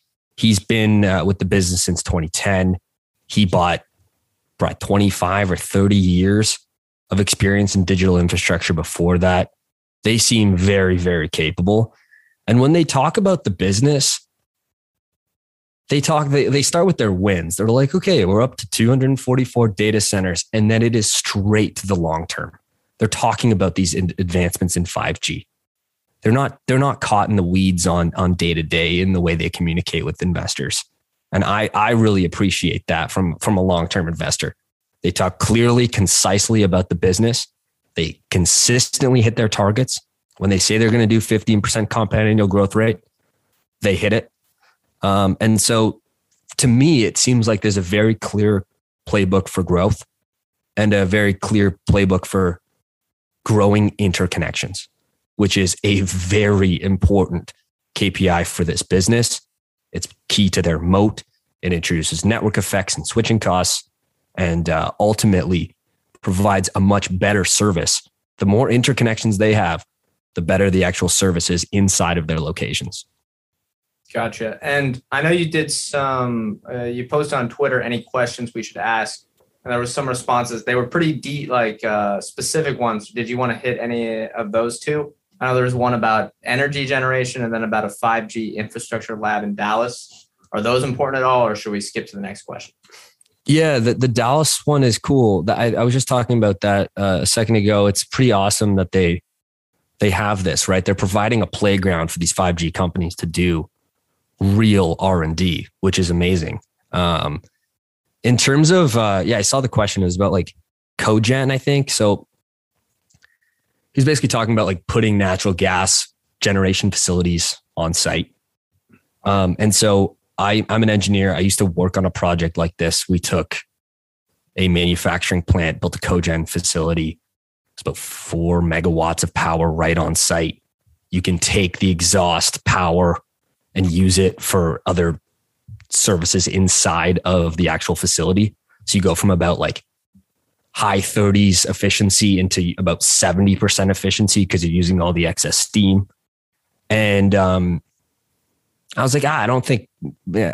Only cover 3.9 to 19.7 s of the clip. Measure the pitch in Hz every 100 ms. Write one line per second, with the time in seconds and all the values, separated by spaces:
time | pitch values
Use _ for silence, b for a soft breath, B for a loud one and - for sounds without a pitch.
3.9 | _ _ _ _ _ _ - 85 78 -
4.9 | 101 101 98 90 98 98 87 - 98 101
5.9 | 101 92 90 95 104 107 - _ _ _
6.9 | _ _ 95 98 - 98 101 101 98 90
7.9 | 95 95 90 87 87 - 85 - 85 80
8.9 | - 87 87 90 90 - _ _ _ _
9.9 | _ 107 117 - 117 104 92 95 98 95
10.9 | 90 87 87 78 - 78 - 90 104 113
11.9 | b b b b b - 117 135 165 160
12.9 | 143 143 196 196 185 - 95 92 98 139
13.9 | 147 - - - _ _ _ _ _ _
14.9 | _ _ _ _ _ _ _ _ _ -
15.9 | 147 139 156 147 143 107 139 135 170 185
16.9 | 170 113 90 101 92 82 85 110 120 139
17.9 | 185 196 170 90 101 127 - - - 113
18.9 | 131 131 131 - 127 123 - 113